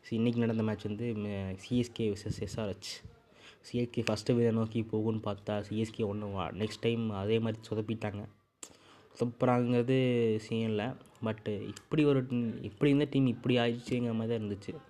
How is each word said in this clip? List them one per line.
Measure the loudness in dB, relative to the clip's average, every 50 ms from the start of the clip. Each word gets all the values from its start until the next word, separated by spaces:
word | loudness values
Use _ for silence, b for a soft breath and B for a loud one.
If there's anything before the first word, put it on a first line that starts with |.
| _ -4
சி-, | -2
இன்னைக்கு | 2 2 2 2 2
நடந்த | 2 2 2 0 0
மேட்ச் | 0 -2 -4 -4
வந்து, | -6 -6 -4 -4
ம-, | -4 -4 -4 -4 -4 -4 -4 -4 -6 -6
சி | -8 -6 -2 0 0
எஸ் | 0 0
கே | -2 -2 -2 0
வெர்சஸ் | 0 -2 -4 -6 -4 -4
எஸ் | -6 -6 -4 -4
ஆர் | -4 -4
எச். | -6 -8 -8 -12 -12 -12 -14 -18 -20 -20 _ B B B B B B B
சி | _ -6 -2 -2
எஸ் | -2 -2
கே | -2 -2
ஃபஸ்ட்டு | 0 0 0 0 2 2 4 4
வின்னை | 6 4
நோக்கி | 4 2 0 0 0 -2
போகும்னு | -2 0 -2 0 0 0 -2 -2 -2 -4 -6
பார்த்தா, | -4 -4 -4 -4 -4
சி | -2 -4 -2 -2
எஸ் | -2 -2
கே | -2 -4 -2
ஒண்ணு | -2 -2 -4 -6
வா-, | -4 -4 -4 -4 -4 -2
நெக்ஸ்ட் | -4 -4 -4 -4 -2
டைம் | 0 0 0 2 0 -2
அதே | -2 -2 0 2 2 2
மாதிரி | 2 0 -2 -4 -6 -6
சொதப்பிட்டாங்க. | -4 -4 -2 -2 -4 -4 -4 -6 -6 -6 -10 -12 -16 _ _ _ _ _ -20 B B B B B B B B B -4 -2
சொதப்புறாங்கிறது | -2 -2 0 0 2 4 4 4 4 4 2 2 4 4 4 4 4 4 4 4 4 2 2 0
சீன் | -2 -2 -2 -2 0 0
இல்ல. | 0 0 -2 -2 -6 -8 -14 -20 -12 -4 -4
But | -4 -4 -2 -4 -6 -6 -4 -6 -8
இப்படி | -10 -12 -8 _ 2 4 6
ஒரு | 6 6 4 2
டீம், | 2 0 0 0 -2 -4 -4 -8
இப்படி | -10 -2 2 4 6
இருந்த | 6 6 4 4
டீம் | 4 4 4 4
இப்படி | 2 0 2 2 4 4
ஆயிடுச்சுங்கிற | 4 2 2 -2 -4 -2 -2 0 0 0 0
மாதிரி | 0 0 0 0 -2
தான் | -2 -4
இருந்துச்சு. | -4 -6 -8 -10 -12 -12 -14 -18